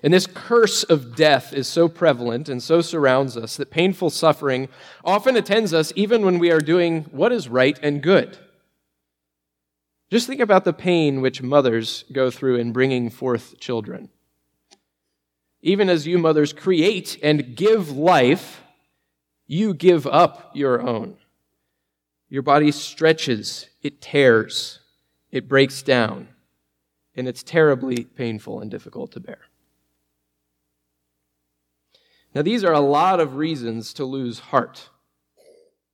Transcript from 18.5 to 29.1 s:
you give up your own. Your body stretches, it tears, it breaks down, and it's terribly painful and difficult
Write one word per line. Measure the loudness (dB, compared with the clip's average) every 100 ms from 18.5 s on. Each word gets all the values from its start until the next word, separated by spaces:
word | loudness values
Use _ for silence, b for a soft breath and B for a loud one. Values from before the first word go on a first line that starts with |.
| -20 _ _ _ _ _ _ _ _ _
you | -4 -4
give | 2 2 2 2
up | 2 2 0 -18
your | -4 -2 0
own. | -2 -6 -8 -14 _ _ _ _ _ _ _ _ _ _ _
Your | -6
body | 2 4 4
stretches, | 0 -10 0 2 2 -2 -4 -6 -14 -18 _
it | -12 _
tears, | -4 4 6 4 0 -8 -10 -16 _ _ _ _ _
it | -10 0
breaks | 2 2 0
down, | 0 0 0 -6 -16 _ _ _ _ _ _ _ _ -10
and | -10
it's | -10
terribly | -4 2 2 2 -2 -6 -8
painful | -8 -8 -8 -12 -14
and | -12
difficult | -14 -14 -14 -14